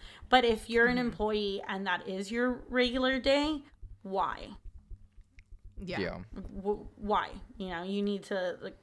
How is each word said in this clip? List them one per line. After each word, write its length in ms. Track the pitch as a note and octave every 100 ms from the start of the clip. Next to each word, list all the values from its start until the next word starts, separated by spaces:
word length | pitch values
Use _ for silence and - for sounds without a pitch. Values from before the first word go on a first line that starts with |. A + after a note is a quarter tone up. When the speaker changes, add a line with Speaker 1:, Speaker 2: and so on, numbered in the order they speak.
| - - -
Speaker 1:
But 160 | B3+
if 240 | A#3+ A3 -
you're 180 | A#3 A#3+
an 100 | B3
Speaker 2:
Mm-hmm. 80 | A#3+
Speaker 1:
employee 560 | G#3+ G#3+ G#3+ G3+ G3 -
and 200 | G3 G3
that 200 | F3+ -
is 220 | F#3+ G3+
your 300 | A#3 B3 B3 -
regular 500 | B3 B3 B3 B3+ C4
day, 440 | C4+ C#4 D4 D4+ C#4+ _ - -
why? 460 | G3 F#3+ D#3+ - - G#3+ - - - - - - - - - - - -
Speaker 2:
Yeah. 220 | G3 E3
Speaker 3:
Yeah. 180 | F2 E2+ G2 - F#3+ G3+
Speaker 1:
W-, 300 | F#3+ G#3 - -
why? 320 | G#3 G3+ F#2 - - -
You 140 | F#3+
know, 120 | E3+
you 200 | F#3 G3+
need 220 | G3+ G3+
to, 340 | - G3+ F3+ -
like, 160 | F#3+ -